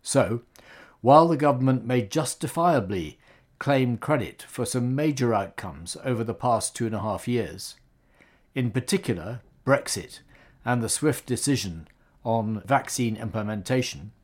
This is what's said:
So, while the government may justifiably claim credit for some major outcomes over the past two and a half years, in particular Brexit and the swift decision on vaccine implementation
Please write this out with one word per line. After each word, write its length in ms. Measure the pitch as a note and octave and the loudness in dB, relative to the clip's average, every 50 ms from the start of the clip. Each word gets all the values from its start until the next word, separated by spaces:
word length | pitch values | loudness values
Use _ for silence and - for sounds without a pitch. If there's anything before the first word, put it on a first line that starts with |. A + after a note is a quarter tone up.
So, 400 | _ - - C#3 A2+ F#2 A2+ A#2+ - _ _ - - - - - - - - _ | _ 0 0 2 2 2 -2 -6 -6 _ _ -20 -20 -20 -20 -20 -20 -20 -20 _
while 300 | - A#2 C#3 D#3 E3 E3 | 6 8 10 10 10 8
the 80 | D#3+ | 4
government 480 | C#3 D3+ D3 C#3 B2 C3 C3 C3 B2+ G#2+ | 2 4 2 2 4 4 2 2 2 0
may 160 | A#2 B2+ B2 | 0 0 0
justifiably 1160 | A2 G2 - D#3 D3 - - - - - - E3 E3+ F3+ E3 C3 G2+ F#2 G#2 F#2 D#2+ - - _ _ _ - _ _ _ _ _ | 0 0 -2 -2 -2 -2 -6 -6 -6 -6 -2 2 2 4 4 4 2 0 -4 -4 -4 -6 -10 _ _ _ -20 _ _ _ _ _
claim 380 | - C#3 C#3+ C3+ C3 B2 A#2+ | 0 2 2 4 4 2 0
credit 440 | G#2+ - - D3+ C#3 G2+ - - - - | -2 0 0 0 0 0 -6 -10 -16 -20
for 220 | - - - A#2+ | -14 -6 -6 -6
some 280 | - - B2+ A#2+ B2 C3 | -2 0 0 0 0 0
major 400 | C#3 D3+ D#3 C#3+ B2+ B2+ A#2+ A2+ | 0 0 0 2 2 2 2 2
outcomes 640 | G2+ G2 F#2 - - - F2+ D2 C#2+ E2+ F2+ - - - | 2 0 -2 -8 -10 -10 -10 -12 -12 -12 -12 -12 -8 -4
over 220 | C3 B2 A2+ A#2 | -4 -2 -2 -2
the 80 | A2 A2 | -4 -6
past 420 | - - B2 A#2 A2 - - - | -4 0 0 0 0 0 -4 -4
two 100 | - A#2+ | -4 -4
and 100 | A2+ A2 | -2 -2
a 60 | G#2 | -2
half 280 | G2+ A2 G2+ F2+ - A#2+ | -2 -2 -4 -4 -2 -2
years, 460 | A#2+ A#2+ G#2+ D#2 D2+ G2 - - - _ _ _ _ _ _ _ _ _ - _ _ _ _ _ _ | -2 -2 -2 -4 -8 -12 -14 -16 -16 _ _ _ _ _ _ _ _ _ -20 _ _ _ _ _ _
in 180 | C#3+ B2 A#2+ | -2 -2 0
particular 680 | G2 B2+ B2 - G3+ F#3 F#3 - A2+ E2+ D#2 F#2+ B2 B2+ - - _ _ _ | -2 -2 -2 0 -2 -2 0 -2 -4 -4 -4 -10 -12 -12 -14 -20 _ _ _
Brexit 540 | - C#3 - - - - G2 E2 - - - _ _ - - - - _ _ - | 2 2 2 2 -4 -6 -6 -8 -12 -16 -20 _ _ -20 -20 -20 -20 _ _ -2
and 180 | A2+ B2 B2 A2+ | -2 0 0 0
the 60 | G#2+ | -2
swift 360 | - - - D#3 C3 - - | -2 0 0 0 0 0 -4
decision 640 | - B2 - - C#3+ C#3 B2 - G2 E2 E2 D#2+ - _ _ _ _ _ _ _ | -4 -4 -2 0 0 0 0 -2 -6 -8 -10 -14 -16 _ _ _ _ _ _ _
on 360 | A#2+ A2+ A#2 G#2+ G#2+ A2 G#2 - | 0 0 0 0 -2 -4 -6 -2
vaccine 500 | - C#3 C3+ - - - - B2 A#2 A2 | 0 0 0 0 -2 -4 -2 0 -2 -2
implementation 960 | G#2+ A2+ A2 - A2 G#2 G#2 A2 G#2 F#2 - C3 C3 B2 - - C#2+ D#2 G#2+ - _ | -4 -6 -6 -4 -4 -4 -4 -4 -6 -2 0 0 0 0 -2 -6 -12 -14 -16 -18 _